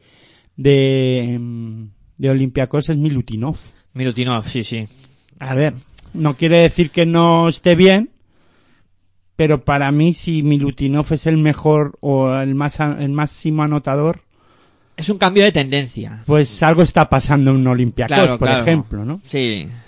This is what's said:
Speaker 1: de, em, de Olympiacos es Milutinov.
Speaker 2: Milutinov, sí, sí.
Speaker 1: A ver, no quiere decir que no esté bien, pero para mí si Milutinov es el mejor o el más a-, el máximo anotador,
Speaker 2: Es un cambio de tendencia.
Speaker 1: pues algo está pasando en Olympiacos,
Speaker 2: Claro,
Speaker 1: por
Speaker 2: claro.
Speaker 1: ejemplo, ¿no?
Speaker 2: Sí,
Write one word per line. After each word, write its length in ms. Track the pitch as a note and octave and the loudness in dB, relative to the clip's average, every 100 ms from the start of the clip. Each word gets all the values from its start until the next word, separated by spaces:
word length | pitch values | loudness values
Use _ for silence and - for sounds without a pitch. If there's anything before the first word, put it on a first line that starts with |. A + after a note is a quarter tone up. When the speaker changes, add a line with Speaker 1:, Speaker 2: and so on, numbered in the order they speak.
| _ _ _ _ _ - | _ _ _ _ _ -2
Speaker 1:
de, 800 | C3+ C#3 C3+ C3+ B2+ B2+ A#2+ | 2 4 2 2 0 0 -2
em, 560 | A#2+ A#2+ A#2 A2+ A2 A2 - _ - | -6 -8 -10 -12 -12 -16 -20 _ -6
de 120 | C3+ | -2
Olympiacos 580 | C3+ C3 C#3 C3 D3 D3 | 0 0 -2 -2 -2 -2
es 80 | D3+ | -2
Milutinov. 640 | D3+ C3+ - A2 C3 E3+ - _ _ | -2 -2 -4 -6 -6 -8 -14 _ _
Speaker 2:
Milutinov, 540 | B2+ B2+ A2+ B2+ A#2 G#2 | -8 -6 -4 -2 -4 -4
sí, 160 | B2+ | -8
sí. 240 | G#2+ A2+ G#2+ _ _ _ _ - | -6 -8 -10 _ _ _ _ -16
Speaker 1:
A 140 | C3 C3 | -6 -2
ver, 180 | D3+ B2 - - - | -2 -4 -14 -20 -14
no 220 | E3+ D3+ C3+ | -4 -4 0
quiere 240 | E3 E3+ | 2 4
decir 300 | E3 - E3 | 4 2 -2
que 160 | - E3 | 0 0
no 440 | E3+ E3+ E3 E3+ | 2 4 4 2
esté 260 | - F3+ E3+ | 0 2 6
bien, 360 | F#3 F#3+ A#3+ _ _ _ _ _ _ _ _ _ _ _ _ - | 6 4 0 _ _ _ _ _ _ _ _ _ _ _ _ -2
pero 280 | D#3 D3 - | 0 0 0
para 260 | C#3+ C#3 | -2 0
mí 220 | D3 E3 | 2 2
si 280 | E3 - D#3+ | 0 -4 -2
Milutinov 680 | D3 C#3+ C#3+ - C#3 C#3+ D3 | 0 0 -2 -4 -2 -2 -2
es 120 | D#3 D#3+ | -2 0
el 100 | D#3+ | 0
mejor 600 | D3+ C#3+ D#3 D3+ C#3+ - | 0 0 0 0 0 -4
o 320 | C#3+ C3+ C3 C3 | -2 0 0 -2
el 200 | C3+ C3+ | -4 -4
más 240 | D3 - | -4 -4
a-, 180 | D3+ C#3+ | -4 -4
el 80 | C#3 | -4
máximo 520 | C#3+ D3 - E3 D#3 | -4 -4 -6 -4 -2
anotador, 580 | D3+ D3 C#3 C#3+ D#3 F3 _ _ _ _ _ _ _ - | 0 -2 -2 -2 -2 -4 _ _ _ _ _ _ _ -10
Speaker 2:
Es 120 | D#3+ | -6
un 80 | G3+ | -2
cambio 260 | F#3+ G3+ | 2 4
de 80 | G3+ | 4
tendencia. 680 | D#3+ C3+ C#3+ B2+ - G#2+ A2 A2 | 2 0 -2 -4 -10 -12 -8 0
Speaker 1:
pues 360 | D3+ C#3 - | 2 2 2
algo 200 | D#3+ E3 | 2 4
está 260 | E3+ - D3+ | 4 4 2
pasando 420 | C3+ - D3 C3+ | 2 2 2 4
en 140 | C3+ B2+ | 2 2
Olympiacos, 520 | B2 A#2+ - A#2 C#3 | 0 0 -2 -2 2
Speaker 2:
Claro, 200 | - A#2+ | 2 2
Speaker 1:
por 100 | C3 | 0
Speaker 2:
claro. 120 | C3 | 0
Speaker 1:
ejemplo, 420 | A#2 D#3+ - G#2 A2 | 2 0 -2 -8 -8
¿no? 160 | F3 | -10
Speaker 2:
Sí, 440 | - C#3+ A#2+ G2+ D2 A#2+ | -8 -4 -4 -4 -10 -16